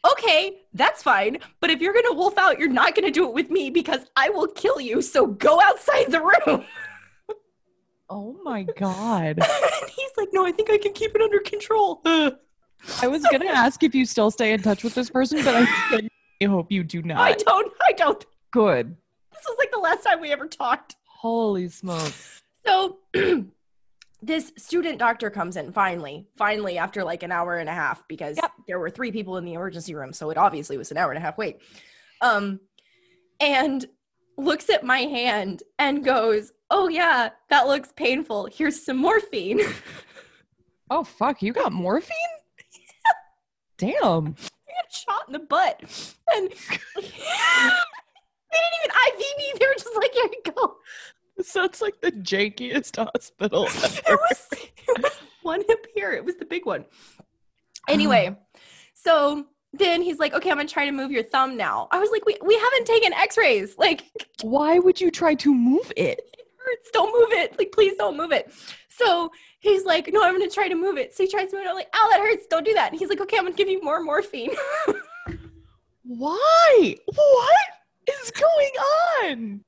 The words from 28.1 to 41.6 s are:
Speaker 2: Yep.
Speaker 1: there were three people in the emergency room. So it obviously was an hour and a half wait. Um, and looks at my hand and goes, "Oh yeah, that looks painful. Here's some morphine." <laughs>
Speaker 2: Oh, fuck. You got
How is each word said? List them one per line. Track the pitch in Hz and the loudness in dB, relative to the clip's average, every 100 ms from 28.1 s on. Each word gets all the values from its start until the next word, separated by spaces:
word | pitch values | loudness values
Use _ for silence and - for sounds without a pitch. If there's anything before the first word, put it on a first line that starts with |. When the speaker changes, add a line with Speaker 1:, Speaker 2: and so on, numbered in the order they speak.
| 156 147 151 | -12 -10 -6
Speaker 2:
Yep. | 330 - - | -6 -8 -10
Speaker 1:
there | 180 | -8
were | 170 | -8
three | - 247 | -8 -8
people | 214 185 185 | -6 -8 -8
in | 175 | -10
the | |
emergency | 165 190 175 165 151 | -10 -10 -12 -12 -12
room. | 131 | -14
So | - 156 | -10 -8
it | 160 | 0
obviously | 196 160 156 139 | 0 0 -8 -10
was | 113 | -8
an | 156 | -4
hour | 175 | -4
and | 143 | -4
a | |
half | 165 175 | -8 -6
wait. | 208 - _ - - _ _ _ | -8 -10 _ -20 -20 _ _ _
Um, | 247 208 202 190 _ _ _ _ _ _ _ _ | 0 0 -2 -8 _ _ _ _ _ _ _ _
and | 294 269 285 269 254 _ _ _ _ - | 0 2 0 -2 -8 _ _ _ _ -6
looks | 277 311 - | -2 -2 0
at | 370 | 0
my | 254 262 | 2 0
hand | 254 269 240 208 190 180 - - | 0 -2 -2 -2 -4 -8 -14 -2
and | 277 285 | -2 0
goes, | 262 254 226 214 208 _ _ | 0 2 2 0 -2 _ _
"Oh | 392 370 | 0 2
yeah, | 320 339 269 220 - _ | 0 2 2 0 -6 _
that | 285 262 | 2 4
looks | 277 - - | 0 -2 -4
painful. | 294 262 320 208 190 | -2 -2 -4 -6 -8
Here's | - 302 302 | -4 -2 -2
some | - 262 | -4 0
morphine." | 311 440 427 233 180 254 415 | 2 2 0 -6 -2 -2 -2
<laughs> | - - - - - - _ _ _ _ _ _ | -6 -16 -20 -20 -20 -20 _ _ _ _ _ _
Speaker 2:
Oh, | 294 302 | -4 -4
fuck. | - 240 285 | -4 -4 -2
You | 202 | -4
got | 466 | -2